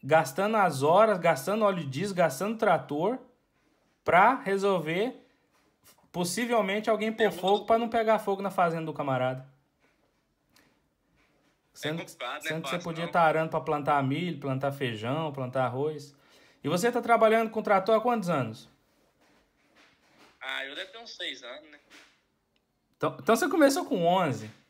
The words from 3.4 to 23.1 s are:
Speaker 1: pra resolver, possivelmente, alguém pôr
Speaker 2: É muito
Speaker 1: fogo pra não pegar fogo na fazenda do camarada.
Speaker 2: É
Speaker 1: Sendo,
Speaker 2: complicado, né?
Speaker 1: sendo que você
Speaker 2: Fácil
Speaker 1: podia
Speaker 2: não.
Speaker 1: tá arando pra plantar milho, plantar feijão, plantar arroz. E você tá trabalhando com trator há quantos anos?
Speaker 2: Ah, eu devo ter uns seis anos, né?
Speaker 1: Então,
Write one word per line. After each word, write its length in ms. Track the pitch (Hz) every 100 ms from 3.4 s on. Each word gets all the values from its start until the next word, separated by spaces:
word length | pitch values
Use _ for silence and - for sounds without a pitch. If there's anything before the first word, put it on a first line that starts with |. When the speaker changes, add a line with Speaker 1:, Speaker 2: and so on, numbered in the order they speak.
| _ _ _ _ _ _
Speaker 1:
pra 340 | - 165 208 262
resolver, 800 | 196 196 196 185 151 170 233 269 _ _ _ _ _ _ _ _ _
possivelmente, 800 | 175 175 - 240 240 196 202 214
alguém 220 | 208 220
pôr 120 | 220
Speaker 2:
É 40 | 214
muito 140 | 180
Speaker 1:
fogo 240 | 185 208 202
pra 120 | 226
não 120 | 233
pegar 280 | 233 220 214
fogo 220 | 214 196
na 80 | 196
fazenda 360 | 190 175 165 160
do 80 |
camarada. 520 | 147 147 127 127 131 - _ _ _ _ _ _ _ _ _ _ _
Speaker 2:
É 20 | _ _ _ _ _ _ _ _ _ _ _
Speaker 1:
Sendo, 260 | - 143 165
Speaker 2:
complicado, 360 | 185 - 123 147
né? 60 | 160
Speaker 1:
sendo 120 | 160
que 80 | 170
você 60 | 175
Speaker 2:
Fácil 140 | 175
Speaker 1:
podia 160 | 160 170
Speaker 2:
não. 40 |
Speaker 1:
tá 100 | 175
arando 260 | 160 156 160
pra 100 | 160
plantar 420 | 143 147 143 147
milho, 360 | 135 147 180 156
plantar 320 | 139 131 139
feijão, 600 | 139 131 110 113 151 160
plantar 320 | 139 127 131 127
arroz. 500 | 127 151 151 139 _ _ _ _ _
E 60 | 143
você 200 | 175 226
tá 120 | 240
trabalhando 480 | 226 226 220 226 226
com 120 | 220
trator 340 | 214 196 190 220
há 40 |
quantos 300 | 226 233 175
anos? 400 | 156 117 113 - _ _ _ _ _ _ _ _ _ _ _ _ _ _ _ - _
Speaker 2:
Ah, 260 | 131 135 135
eu 100 | 151
devo 160 | 190
ter 40 | 226
uns 140 | 233
seis 300 | - 170 135
anos, 260 | - 147 156
né? 100 | 147 _ - - _ _ _ _ _ _ _ _ _
Speaker 1:
Então, 220 | 156